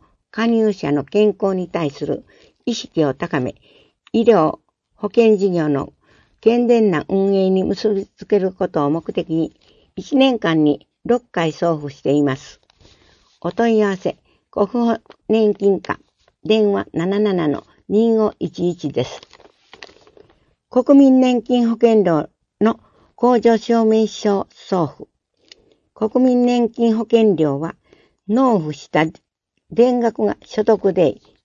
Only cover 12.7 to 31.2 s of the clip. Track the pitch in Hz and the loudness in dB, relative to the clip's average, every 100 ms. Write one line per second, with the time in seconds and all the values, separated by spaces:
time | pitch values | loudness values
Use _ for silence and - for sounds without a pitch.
12.7 | _ _ _ _ _ _ _ 170 180 233 | _ _ _ _ _ _ _ -10 -2 0
13.7 | 220 208 190 175 - _ _ _ - 202 | 2 0 -2 -8 -10 _ _ _ -4 -4
14.7 | 240 233 - _ - _ 220 214 202 202 | -2 -2 -2 _ -20 _ 0 2 0 0
15.7 | 190 - - _ _ _ _ - 220 208 | 0 -4 -10 _ _ _ _ -2 0 2
16.7 | 196 196 - 175 202 214 185 156 139 - | 0 -4 -6 -4 -2 0 0 -2 -4 -10
17.7 | _ _ 202 226 220 214 - - - 175 | _ _ 0 2 2 0 -4 -10 -4 -6
18.7 | 175 147 131 - - - - - _ _ | -4 -6 -6 -6 -10 -20 -20 -20 _ _
19.7 | - - _ _ _ - _ _ _ _ | -20 -20 _ _ _ -20 _ _ _ _
20.7 | 247 247 277 269 262 254 247 214 247 233 | -2 4 6 6 4 2 -2 -2 -2 -2
21.7 | 226 233 220 180 160 143 _ _ _ 214 | 0 2 2 2 0 -4 _ _ _ -2
22.7 | 233 _ _ _ _ 240 247 226 226 - | -2 _ _ _ _ 0 2 2 0 0
23.7 | 233 220 220 214 - 214 196 - _ - | 0 2 2 0 -2 -2 -2 -4 _ -6
24.7 | 185 147 - - _ _ _ _ - _ | -4 -4 -8 -20 _ _ _ _ -20 _
25.7 | _ _ - 220 247 254 247 247 247 233 | _ _ -8 -4 0 2 2 2 0 -2
26.7 | - 233 220 220 233 220 160 156 139 165 | 0 0 0 0 2 2 2 0 -2 -8
27.7 | - _ _ _ _ - 220 262 214 151 | -12 _ _ _ _ -4 0 2 0 -2
28.7 | 147 - 165 160 - _ _ _ _ _ | -10 -4 -2 -2 -6 _ _ _ _ _
29.7 | 214 247 247 233 - 208 - - - 214 | 0 2 2 -2 -2 -4 -4 -8 -4 0
30.7 | 208 196 180 151 - | 2 0 2 0 -2